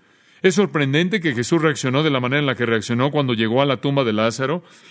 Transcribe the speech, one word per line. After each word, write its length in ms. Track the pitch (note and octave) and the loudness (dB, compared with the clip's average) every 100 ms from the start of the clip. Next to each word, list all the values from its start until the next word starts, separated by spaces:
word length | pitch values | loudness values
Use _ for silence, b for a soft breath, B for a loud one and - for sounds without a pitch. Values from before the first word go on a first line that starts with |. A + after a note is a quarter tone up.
| b b b b | b b b b
Es 140 | F#3 | 2
sorprendente 640 | F#3 F#3 D3+ C3+ C#3+ F3+ G#3+ | 2 2 0 0 0 0 -2
que 140 | D#3+ | -2
Jesús 260 | A#2+ A#2 E3 | -2 0 2
reaccionó 440 | D#3 C3+ C3 C3+ | 2 0 -2 0
de 60 | D#3 | 0
la 100 | C3+ | 0
manera 180 | B2 C#3+ | 0 0
en 80 | C#3+ | 0
la 80 | |
que 100 | A#2+ | -2
reaccionó 460 | A#2+ A2+ G2+ A#2+ C#3 | 0 0 0 -2 0
cuando 240 | D3 C3+ | 0 -2
llegó 260 | A2+ A2+ B2 | 0 0 2
a 60 | C#3+ | 0
la 140 | B2+ | 0
tumba 240 | C#3+ C#3 | -2 0
de 80 | B2 | 0
Lázaro. 500 | G#2+ A2+ A2+ C3+ F3 B B B | 0 0 -2 -4 -4 B B B